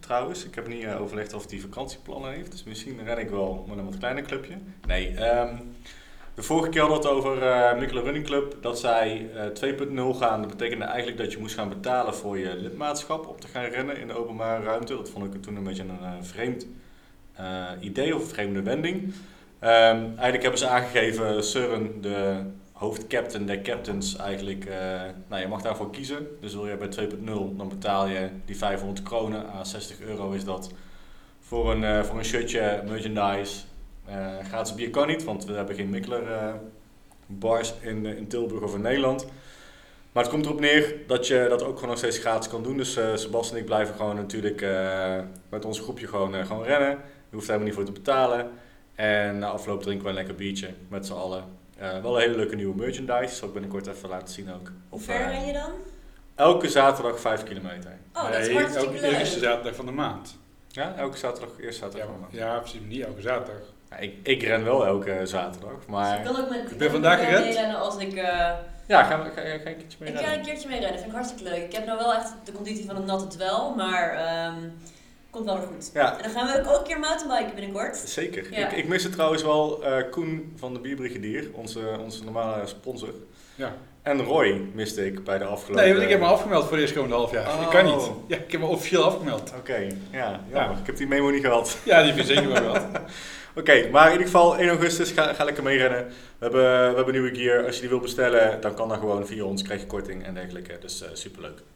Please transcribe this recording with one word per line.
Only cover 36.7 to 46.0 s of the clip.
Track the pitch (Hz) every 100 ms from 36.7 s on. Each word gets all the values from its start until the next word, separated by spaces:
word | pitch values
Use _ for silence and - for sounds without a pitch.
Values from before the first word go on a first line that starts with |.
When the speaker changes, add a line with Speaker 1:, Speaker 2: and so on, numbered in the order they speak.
| - - - - - -
Speaker 1:
bars | 98 113 117 117 -
in, | 117 110 107
eh, | 107
in | 101
Tilburg | 120 113 107
of | 104
in | 101
Nederland. | 113 139 131 139 - - - - - - - - -
Maar | 123
het | 120
komt | 151 151
erop | 147
neer | 147 151 147 - -
dat | 123 -
je | 127 123
dat | 123
ook | 131
gewoon | - 120
nog | 120
steeds | 120 113
gratis | 120 110 -
kan | 113
doen. | 117 135
Dus, | 131 120
eh, | 110 107
Sebas | - 113 113
en | 117
ik |
blijven | 104 107 104
gewoon | 107 107 104
natuurlijk, | 101 110 101 101
eh, | 98 95 95 95 92 92 92 - -
met | 107
ons | 110 104
groepje | - -